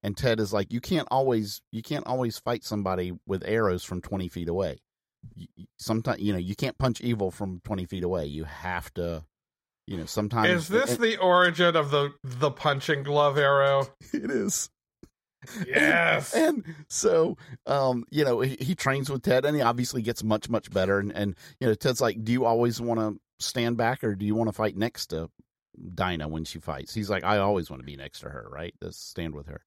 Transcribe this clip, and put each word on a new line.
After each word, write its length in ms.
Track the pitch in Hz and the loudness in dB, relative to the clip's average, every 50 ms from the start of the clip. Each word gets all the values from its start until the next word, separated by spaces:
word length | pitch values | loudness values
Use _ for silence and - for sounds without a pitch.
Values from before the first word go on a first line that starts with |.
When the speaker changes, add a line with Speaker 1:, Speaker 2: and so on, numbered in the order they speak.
Speaker 1:
And 140 | - 104 98 | -4 -6 -4
Ted 240 | - - 131 113 110 | 0 2 2 2 2
is 140 | 110 95 101 | 2 0 0
like, 180 | 104 98 - | 0 0 0
"You 100 | - 120 | -2 -6
can't 260 | 117 - 190 160 135 - | -2 0 0 0 0 2
always, 500 | - 131 135 131 123 113 107 104 107 - _ _ | 0 2 4 4 4 2 2 -2 -6 -12 _ _
you 100 | - 110 | -10 -10
can't 260 | 113 - 147 143 - - | -6 -4 -6 -6 -4 -4
always 320 | 123 127 127 117 110 - | -2 -2 0 -2 -2 -4
fight 240 | _ - 120 107 - | _ -4 -4 -4 -4
somebody 500 | - 110 104 101 95 92 90 90 90 90 85 _ - | -4 -4 -2 -2 0 0 -2 -2 -4 -6 -10 _ -4
with 160 | 95 92 - | -4 -4 -2
arrows 380 | - 107 113 110 101 90 90 - | 0 0 2 2 2 0 0 -4
from 180 | - 90 90 | -6 -8 -8
twenty 280 | - - - 95 92 87 | -6 -6 -6 -4 -4 -6
feet 180 | - 87 85 82 | -6 -6 -4 -2
away. 320 | 85 92 98 82 69 - _ _ _ _ _ _ _ _ - - - | -2 0 -2 -2 -4 -8 _ _ _ _ _ _ _ _ -20 -20 -20
Y-, 120 | - - - _ - | -18 -20 -20 _ -20
y-, 80 | 180 - _ _ | -20 -20 _ _
someti-, 380 | - - 113 110 110 - 117 - | -6 -2 -2 -2 0 -2 -4 -2
you 120 | 98 104 | 0 -2
know, 80 | 101 92 | 0 0
you 160 | 87 90 101 | -2 -4 -4
can't 220 | - - 135 - _ | -4 -4 -4 -2 _
punch 240 | 135 127 113 - | 0 0 0 0
evil 300 | - 120 117 110 101 95 | -2 -2 -2 0 0 -2
from 300 | 87 - 104 98 92 90 _ | -2 -4 -8 -8 -8 -10 _
twenty 220 | - 107 95 90 | -6 -6 -6 -4
feet 180 | 87 - 95 92 | -6 -4 -4 -2
away. 220 | 110 92 90 76 | 0 0 -2 -2
You 200 | 71 71 78 80 | -4 -6 -6 -8
have 480 | 76 - - - 92 90 87 85 - _ | -8 -10 -8 -6 -4 -4 -4 -6 -8 _
to, 300 | - 87 85 85 80 78 _ _ _ _ _ _ _ _ _ _ _ _ | -4 -4 -4 -4 -6 -10 _ _ _ _ _ _ _ _ _ _ _ _
you 120 | - 98 87 | -10 -8 -8
know, 80 | 80 | -6
sometimes." 440 | - - - 107 104 117 117 - 180 | -6 -4 -2 -2 0 0 2 4 4
Speaker 2:
Is 180 | 180 175 156 165 | 4 2 0 0
this 240 | 190 226 269 - 247 | 2 2 2 2 0
Speaker 1:
and 100 | 233 233 | 2 2
Speaker 2:
the 140 | 226 220 196 | 0 2 2
origin 580 | 185 180 180 180 180 180 165 151 180 175 165 | 4 6 6 8 6 6 4 4 4 4 6
of 160 | 165 151 143 | 4 2 4
the, 220 | 143 147 143 143 143 _ _ | 2 2 2 2 -2 _ _
the 280 | 135 123 123 143 147 | -10 -4 0 0 0
punching 520 | 127 - - 156 143 135 - - 156 139 135 | 0 2 0 0 0 0 0 0 0 0 0
glove 340 | 143 147 147 147 147 139 147 | 0 4 4 4 6 6 4
arrow? 500 | 143 139 143 139 139 139 139 139 139 135 - _ | 4 6 6 6 6 6 6 4 2 0 -4 _
Speaker 1:
<laughs> 140 | - - - | -16 -6 -6
It 180 | - - 117 | -4 -4 -2
is. 380 | - - 101 101 - - - - _ _ _ _ _ _ - _ _ _ _ _ _ _ - - - 226 185 - | -2 0 0 0 -2 -2 -4 -8 _ _ _ _ _ _ -20 _ _ _ _ _ _ _ -20 -16 -8 -8 -6 0
Speaker 2:
Yes. 640 | - 143 143 143 147 170 170 165 160 156 143 - - | 2 4 4 4 4 4 4 2 2 0 0 0 2
Speaker 1:
And, 320 | 226 320 320 320 254 - | 2 4 4 2 0 -4
and 100 | 165 165 147 151 _ | -8 -14 -16 -14 _
so, 500 | - - - 214 180 165 160 170 - - - - 131 - _ - | -6 0 2 4 4 4 4 4 0 -6 -10 -18 -18 -14 _ -2
um, 380 | 135 143 135 131 127 120 117 _ | 0 2 2 2 0 0 -4 _
you 140 | - 147 151 | 0 2 2
know, 180 | 135 120 113 | 4 4 2
he, 140 | 120 131 135 - | 2 0 -2 -4
he 140 | 131 127 185 | -2 -2 -2
trains 380 | - - 139 131 139 131 123 | 0 0 0 0 0 -2 -4
with 100 | 107 - | -4 -4
Ted, 240 | - - 127 127 127 | 0 2 2 4 4
and 100 | 147 147 | 2 2
he 60 | 151 | 4
obviously 400 | 131 117 120 120 123 117 - 131 | 2 2 2 2 -2 -2 -2 -2
gets 220 | 110 113 117 - - | -2 -2 -4 -2 0
much, 260 | 110 113 - - - | 0 0 0 0 -2
much 220 | 120 110 - - | -4 -4 -4 0
better. 260 | - 98 92 92 98 98 | 0 0 2 4 2 2
And, 140 | 98 101 | 2 -2
and, 240 | - - 104 101 95 _ - - - _ | -4 -2 -4 -4 -4 _ -12 -20 -10 _
you 80 | 131 123 | 0 0
know, 80 | 110 | 0
Ted's 260 | 104 - 135 127 - | 2 2 -2 0 2
like, 220 | 131 117 101 110 110 | 2 0 0 -2 0
"Do 80 | 110 | 0
you 140 | 120 127 127 | 2 2 4
always 360 | 117 113 117 120 120 113 113 | 4 4 4 4 2 0 -2
wanna 320 | 117 120 117 110 110 107 104 - _ _ _ _ | -2 -2 0 0 0 -2 -4 -8 _ _ _ _
stand 380 | - - - 127 117 117 120 113 | -8 -6 -2 0 0 0 2 2
back, 260 | 117 113 131 - - | 2 0 0 0 -2
or 120 | 113 101 | -2 -2
do 100 | 95 104 | 0 0
you 80 | 104 107 | 0 2
wanna 180 | 110 117 113 | 2 2 0
fight 240 | 101 - 110 110 101 | 0 0 0 0 0
next 320 | 95 107 120 - - - - | 0 -2 -2 -2 -6 -10 -6
to 220 | - 80 82 82 _ _ - _ _ _ _ _ _ - 85 90 90 | -6 -6 -6 -6 _ _ -20 _ _ _ _ _ _ -16 -16 -14 -4
Dinah 360 | 85 92 90 90 80 76 76 | -2 -2 0 0 -2 -4 -4
when 160 | 78 80 80 | -4 -6 -6
she 120 | - - 85 | -6 -10 -12
fights?" 380 | 80 - 78 67 69 - - | -8 -8 -8 -8 -8 -8 -6
He's 160 | 113 104 95 | -6 -2 -2
like, 120 | 104 95 - | -2 0 2
"I 140 | 92 104 104 | 2 2 4
always 320 | 98 101 104 95 82 - | 4 4 2 0 -2 -4
wanna 140 | 71 65 64 | -10 -14 -14
be 120 | 69 71 | -14 -14
next 260 | 67 69 71 _ - | -12 -14 -14 _ -14
to 80 | - - | -14 -12
her, 180 | 69 64 55 - | -12 -12 -12 -12
right? 220 | - 69 82 90 - _ | -12 -10 -12 -12 -12 _
To 100 | - 87 | -14 -14
stand 440 | 85 - - - - - 87 82 73 | -12 -12 -16 -14 -10 -8 -8 -6 -8
with 100 | 73 71 | -10 -12
her." 180 | 78 71 - _ | -12 -14 -16 _